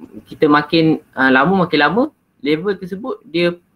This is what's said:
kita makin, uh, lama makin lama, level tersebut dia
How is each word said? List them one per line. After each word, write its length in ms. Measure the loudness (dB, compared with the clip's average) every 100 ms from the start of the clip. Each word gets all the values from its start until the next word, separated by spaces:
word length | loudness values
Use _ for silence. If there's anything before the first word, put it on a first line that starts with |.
| -20 -20 -20
kita 240 | -2 2
makin, 480 | 2 2 2 2 0 -4
uh, 160 | -2 2
lama 380 | 2 2 0 0
makin 100 | 0
lama, 240 | 2 0 -2 -6 _ _
level 320 | -4 -2 -2
tersebut 480 | -6 -8 -10 -10 -12
dia 320 | -8 -2 -2 -4 _